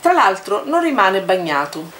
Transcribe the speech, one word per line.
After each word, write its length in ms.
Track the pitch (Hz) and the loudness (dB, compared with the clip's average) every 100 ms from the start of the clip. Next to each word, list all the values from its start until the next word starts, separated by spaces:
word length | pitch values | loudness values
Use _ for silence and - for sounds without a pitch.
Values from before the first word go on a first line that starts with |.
Tra 120 | 339 | 2
l'altro 500 | 349 202 190 - 208 | 4 2 0 -4 -6
non 180 | 269 330 | -2 0
rimane 380 | 330 247 190 196 | 0 2 2 2
bagnato 720 | 180 185 165 143 147 160 165 | 0 -2 0 -2 -4 -8 -14